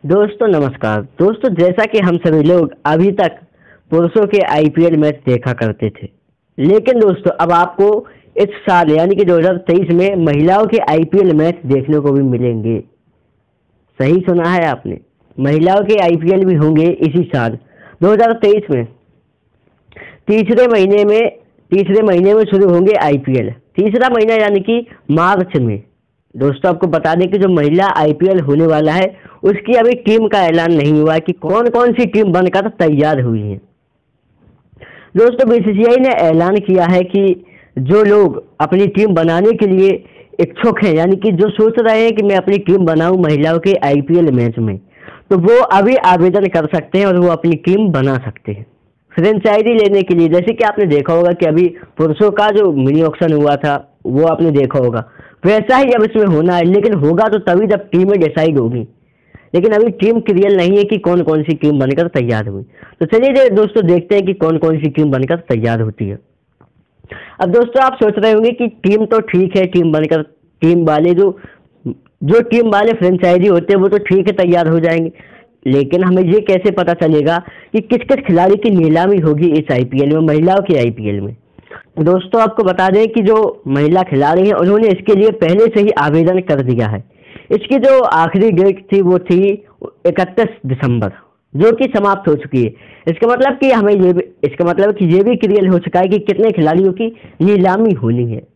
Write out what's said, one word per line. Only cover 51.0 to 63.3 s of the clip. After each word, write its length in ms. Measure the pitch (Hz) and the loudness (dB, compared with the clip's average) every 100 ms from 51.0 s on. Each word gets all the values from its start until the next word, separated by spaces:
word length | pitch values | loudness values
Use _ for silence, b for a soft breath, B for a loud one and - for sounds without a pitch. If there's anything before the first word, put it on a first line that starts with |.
| 139 | 0
होगा 200 | 170 175 | 0 0
कि 140 | 175 165 | 0 0
अभी 220 | 156 180 B B - | 2 0 B B -4
पुरुषों 320 | 160 147 208 | -2 2 0
का 160 | 208 208 | 2 0
जो 200 | 208 196 | 2 0
mini 280 | 143 135 151 | 0 0 0
auction 280 | 165 156 165 | 0 -2 -2
हुआ 220 | 151 147 143 | 0 0 0
था 180 | 151 143 - _ - | -2 -4 -8 _ -6
वो 200 | 131 165 | 0 0
आपने 240 | 156 165 | 0 0
देखा 260 | 143 131 139 | 0 0 0
होगा, 300 | 123 113 113 B B B | -2 -4 -8 B B B
वैसा 320 | 180 214 214 254 | 0 0 2 2
ही 160 | 269 | 2
अब 100 | 240 | 2
इसमें 220 | 214 220 202 | 0 0 0
होना 300 | 156 170 175 | 2 0 0
है, 80 | |
लेकिन 300 | 170 196 214 196 | 2 2 0 0
होगा 320 | 143 170 220 | 0 0 0
तो 100 | 208 - | -2 0
तभी 200 | 175 214 | 0 0
जब 200 | 202 202 | -2 -2
टीमें 280 | 175 185 202 | -2 0 0
decide 380 | 156 165 160 143 | 0 0 0 0
होगी, 280 | 117 123 107 _ b b b b b | -2 -6 -10 _ b b b b b
लेकिन 180 | 175 208 | 0 0
अभी 180 | 208 233 | 2 0
टीम 260 | - 202 226 | 0 0 0
क्लियर 360 | 226 185 202 196 | 0 0 2 2
नहीं 200 | 175 202 | 2 2
है 80 | |
कि 120 | 202 214 | 0 -2
कौन 240 | 175 175 | 0 -2
कौन 200 | 156 156 | 0 -2
सी 120 | 156 | -2
टीम 240 | 151 151 147 | -2 0 0
बनकर 260 | 135 139 170 | 0 -2 -2
तैयार 380 | 151 120 113 104 | -2 -2 -4 -6
हुई। 140 | 95 | -10
तो 440 | - _ - _ 160 | -16 _ -20 _ -2
चलिए 260 | 220 262 | 0 2